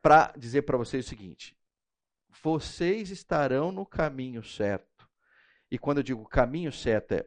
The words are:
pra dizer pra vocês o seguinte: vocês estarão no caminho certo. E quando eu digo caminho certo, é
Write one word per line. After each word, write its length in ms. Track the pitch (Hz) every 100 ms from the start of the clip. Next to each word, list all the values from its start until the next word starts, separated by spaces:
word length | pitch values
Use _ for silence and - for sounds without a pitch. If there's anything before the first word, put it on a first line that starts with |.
pra 320 | 151 156 - -
dizer 240 | 117 139
pra 160 | - 127
vocês 260 | 113 131
o 40 | 123
seguinte: 460 | 110 92 - - _ _ _ _ _ _ _ _ _
vocês 680 | 156 160 - - 170 220 185
estarão 600 | 190 - 160 139 131 165
no 140 | 190 196
caminho 560 | - 156 135 127 117
certo. 640 | - - 101 95 _ _ _ _ _ _ _ _ -
E 80 | 127
quando 200 | 139 143
eu 40 |
digo 260 | 123 117 110
caminho 440 | 139 123 160 160
certo, 400 | - 127 107 -
é 140 | 98